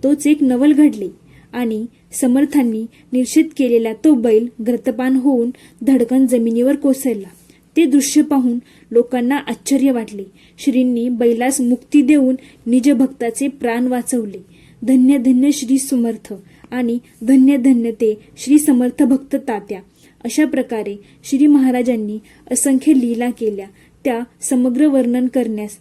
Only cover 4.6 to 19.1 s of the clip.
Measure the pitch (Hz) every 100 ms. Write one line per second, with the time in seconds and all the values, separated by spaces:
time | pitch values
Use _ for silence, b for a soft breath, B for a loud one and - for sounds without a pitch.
4.6 | 220 240 - 240 254 262 254 262 233 254
5.6 | b b 226 269 233 254 262 247 226 226
6.6 | 247 285 285 262 269 214 190 _ b b
7.6 | _ - 330 277 262 302 294 277 247 240
8.6 | b b b 226 240 254 240 277 - 233
9.6 | - 277 269 247 214 208 190 b b b
10.6 | - 247 254 240 240 240 240 226 247 269
11.6 | 247 240 _ 294 254 302 262 262 b b
12.6 | - 247 254 262 262 - 233 226 277 -
13.6 | 240 233 254 247 240 254 214 185 - b
14.6 | b b 220 262 254 277 240 247 277 294
15.6 | 233 269 262 262 233 214 - 196 - b
16.6 | b 247 247 240 b b 226 269 262 285
17.6 | 247 247 233 220 226 214 b _ - 294
18.6 | 294 254 247 247 285